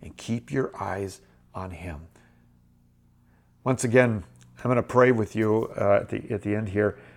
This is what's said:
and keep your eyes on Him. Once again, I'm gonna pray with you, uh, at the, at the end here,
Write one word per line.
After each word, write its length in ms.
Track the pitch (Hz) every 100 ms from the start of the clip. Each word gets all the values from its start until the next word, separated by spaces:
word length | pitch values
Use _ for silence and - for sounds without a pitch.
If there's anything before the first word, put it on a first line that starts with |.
and 160 | - -
keep 340 | - 117 -
your 200 | 143 131 -
eyes 400 | 95 95 98 92 _ _ _
on 180 | - 92
Him. 340 | 85 85 76 82 - _ _ _ _ _ _ _ _ _ _ _ _ _ _
Once 200 | 127 131
again, 400 | 123 123 123 107 - - - -
I'm 60 | 127
gonna 140 | 123
pray 280 | - 123 123
with 240 | 117 104
you, 380 | 107 110 110 117 -
uh, 240 | 101 101
at 80 | -
the, 200 | 107 -
at 120 | 104
the 120 | 104
end 140 | 104 110
here, 300 | 101 104 - -